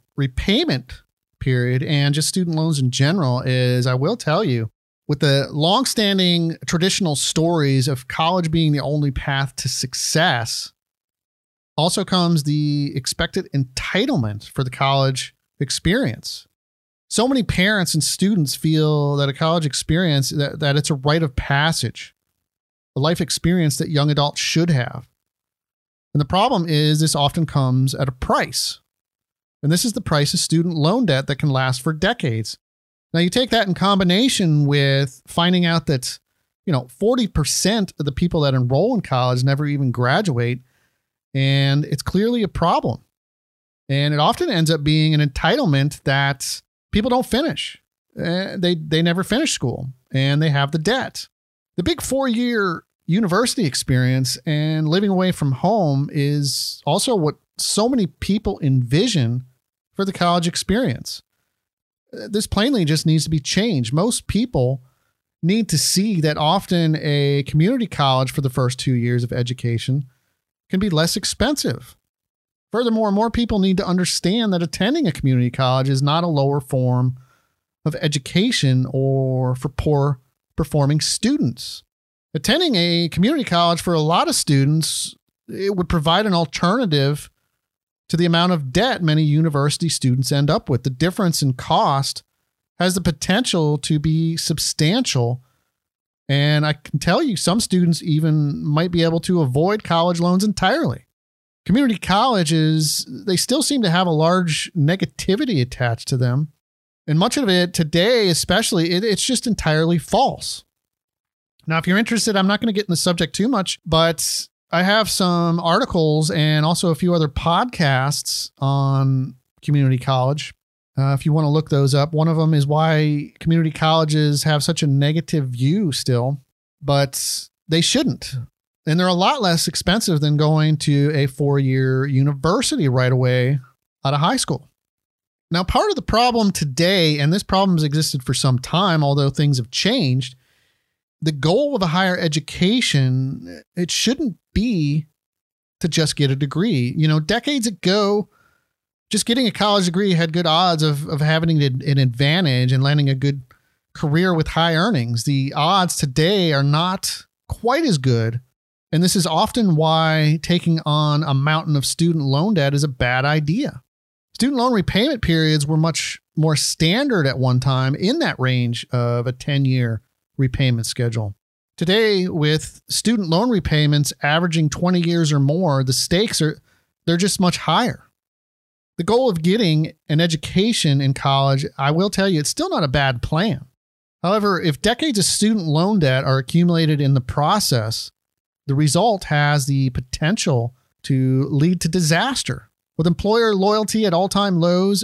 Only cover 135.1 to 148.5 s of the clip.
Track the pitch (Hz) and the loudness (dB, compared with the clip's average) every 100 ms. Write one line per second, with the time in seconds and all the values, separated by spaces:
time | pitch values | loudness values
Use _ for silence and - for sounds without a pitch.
135.1 | _ _ _ - 170 180 254 415 320 - | _ _ _ -4 -2 0 2 2 0 0
136.1 | 214 247 233 202 - 151 127 170 196 160 | 2 2 4 2 0 -2 0 2 4 2
137.1 | 147 143 190 - 190 196 170 151 151 151 | 2 2 0 0 0 2 2 2 0 -2
138.1 | 139 - 131 139 123 - 160 202 160 143 | -4 -4 -2 0 0 0 0 2 2 2
139.1 | 143 139 139 147 131 113 - 190 262 143 | 2 0 2 2 0 -2 -4 -2 0 0
140.1 | 127 127 - _ _ _ _ _ _ _ | 0 -2 -10 _ _ _ _ _ _ _
141.1 | _ 160 147 131 208 294 262 185 175 190 | _ -4 -2 2 2 2 0 0 2 0
142.1 | 180 170 151 - - 175 247 226 143 131 | 0 -2 -2 -6 -2 0 2 0 2 2
143.1 | 127 131 - 85 82 - - 175 - - | 0 -2 -6 -12 -18 -12 -6 -4 -2 0
144.1 | 262 285 170 _ 185 240 190 147 151 - | 0 -2 -6 _ -2 0 0 0 0 -4
145.1 | _ _ _ _ _ _ - 170 165 151 | _ _ _ _ _ _ -8 -4 -2 -2
146.1 | - 139 135 143 151 220 147 123 160 156 | 0 0 0 -2 -2 0 0 0 0 2
147.1 | 156 151 226 262 285 226 185 180 202 202 | 2 0 -2 -2 -2 -2 -4 0 2 2
148.1 | 208 - _ _ | 0 -4 _ _